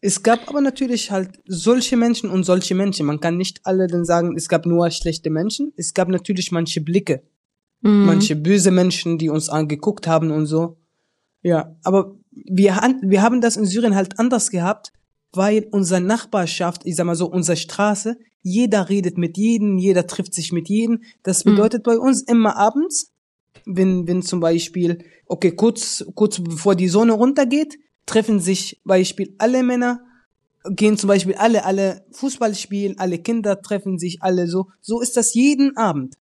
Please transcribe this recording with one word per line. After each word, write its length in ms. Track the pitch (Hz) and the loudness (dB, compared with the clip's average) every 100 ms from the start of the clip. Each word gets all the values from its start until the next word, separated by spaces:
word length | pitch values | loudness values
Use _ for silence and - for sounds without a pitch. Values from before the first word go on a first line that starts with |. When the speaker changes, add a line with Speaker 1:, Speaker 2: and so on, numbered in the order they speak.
Speaker 1:
Es 220 | 202 - | -2 0
gab 240 | 226 233 - | 0 0 0
aber 140 | 285 | -2
natürlich 500 | 277 262 262 240 - | -2 -2 -4 -4 -4
halt 300 | 196 190 - - | -6 -6 -12 -12
solche 520 | 180 190 247 240 247 | -4 2 2 2 2
Menschen 320 | 233 233 202 | 2 0 -2
und 140 | 185 | -2
solche 300 | 180 180 180 | 2 0 2
Menschen. 320 | 185 202 190 147 | 0 0 0 -2
Man 140 | 147 | -2
kann 160 | 170 175 | -2 -2
nicht 240 | 185 - - | -4 -6 -2
alle 220 | 190 185 | 0 0
dann 180 | 175 170 | 0 0
sagen, 300 | 170 175 165 | 0 0 -4
es 100 | 160 | -2
gab 180 | 170 170 | -2 2
nur 240 | 170 170 | 2 2
schlechte 380 | 165 170 160 160 | -2 -4 -4 -4
Menschen. 440 | 156 196 - 294 - | -2 -2 -4 -8 -6
Es 180 | - | -6
gab 140 | - 180 | -2 0
natürlich 440 | 185 185 185 - | -2 -2 -4 -2
manche 280 | 175 165 165 | -2 -2 -4
Blicke. 400 | 151 180 - 131 _ _ _ _ _ _ | -2 -2 0 -4 _ _ _ _ _ _
Speaker 2:
Mhm. 240 | 214 208 196 | 4 6 6
Speaker 1:
Manche 300 | 165 208 156 | 4 2 0
böse 340 | 156 202 190 | 2 4 4
Menschen, 460 | 180 180 165 170 165 | 4 2 0 -4 -2
die 120 | 160 | 0
uns 200 | 156 156 | -2 -2
angeguckt 580 | 151 151 147 202 208 - | -2 -2 -2 -4 -4 0
haben 240 | 160 160 | 0 2
und 140 | 156 151 | 0 0
so. 320 | 156 170 165 _ _ _ _ _ _ | 0 -2 -8 _ _ _ _ _ _
Ja, 320 | 175 165 160 - | 0 0 -2 -6
aber 320 | - 190 190 196 _ | 0 2 0 -8 _
wir 460 | - - 185 196 190 | -20 -4 2 2 4
han-, 240 | 240 262 | 0 0
wir 200 | 190 190 | 2 4
haben 200 | 220 247 | 4 4
das 160 | 233 202 | 0 0
in 80 | 208 | -2
Syrien 300 | 196 233 196 | 0 2 2
halt 240 | 190 196 | -2 -2
anders 320 | 240 240 - | 0 0 -2
gehabt, 420 | 185 175 214 - _ _ _ _ | -2 -4 -4 -10 _ _ _ _
weil 340 | 185 196 214 214 | -2 2 2 0
unsere 300 | 202 180 185 | -2 0 0
Nachbarschaft, 800 | 180 226 - 208 170 - 175 170 - | 0 -2 -2 -4 -4 -4 -4 -4 -8
ich 100 | 165 | -4
sag 100 | 175 | -2
mal 100 | 165 | -2
so, 140 | 175 | -2
unsere 280 | 180 170 165 | -2 -2 -2
Straße, 600 | - - 208 202 220 233 _ _ | -4 -2 -2 0 -4 -8 _ _
jeder 460 | 185 196 240 202 180 | -4 0 2 2 0
redet 300 | 202 180 175 | 0 -2 -2
mit 200 | 170 170 | -4 -2
jedem, 400 | 220 233 208 190 | 0 2 0 0
jeder 300 | 185 180 175 | 2 2 0
trifft 260 | - 185 | -6 -8
sich 200 | - 160 | -8 -4
mit 160 | 175 165 | -6 -2
jedem. 340 | 208 226 226 - _ | -2 0 -2 -4 _
Das 200 | - 185 | -4 0
Speaker 2:
Mhm. 80 | - | 4
Speaker 1:
bedeutet 320 | 208 208 240 | 4 4 0
bei 140 | - 233 | 0 2
uns 240 | 254 262 | 2 0
immer 340 | - 233 214 - | 2 2 2 2
abends, 560 | 208 269 349 - - _ _ _ _ _ - | 0 2 -2 -4 -8 _ _ _ _ _ -8
wenn, 420 | 180 190 185 170 | 0 2 2 0
wenn 140 | 180 | -2
zum 180 | 180 180 | -2 -2
Beispiel, 600 | 165 170 165 185 175 170 - _ _ | 0 0 -2 -2 -2 -2 -8 _ _
okay, 260 | 170 185 | -2 -2
kurz, 540 | 170 226 226 - - - - | 2 0 0 -8 -8 -10 -2
kurz 240 | 208 208 | -2 0
bevor 340 | 170 160 202 185 | -8 -2 0 2
die 120 | 185 | 2
Sonne 260 | 190 233 | 4 2
runtergeht, 640 | 220 247 277 262 285 302 - _ _ - | 4 2 2 2 0 -2 -8 _ _ -2
treffen 340 | 220 220 208 | -2 2 0
sich 420 | 175 190 - - - | 0 -4 -6 -12 0
Beispiel 500 | 185 185 - 190 - | 2 2 -4 -10 -2
alle 240 | 220 254 | 0 2
Männer, 400 | 247 247 247 247 _ _ _ _ _ _ 190 | 0 0 -2 -4 _ _ _ _ _ _ -10
gehen 260 | 190 214 208 | 0 2 2
zum 100 | 202 | 2
Beispiel 260 | 202 180 - | 2 2 0
alle, 280 | 220 220 | 2 2
alle 420 | 190 190 190 190 _ | 0 -2 -2 -4 _
Fußball 440 | - 277 262 226 196 | -8 -8 -4 -4 -4
spielen, 420 | - 202 202 190 | -8 -6 -6 -4
alle 220 | 185 170 | -6 -4
Kinder 420 | 175 233 208 196 | -4 -2 -2 -4
treffen 380 | - 202 196 185 | -4 -6 -4 -6
sich, 240 | 175 170 | -6 -4
alle 240 | 190 185 175 | -2 0 0
so. 200 | 180 190 _ | -2 -6 _
So 180 | - 233 | -6 -4
ist 160 | 247 247 | -2 0
das 180 | 226 233 | 0 2
jeden 420 | 269 277 277 269 | 2 4 0 2
Abend. 380 | 220 147 131 - | -2 -2 -6 -14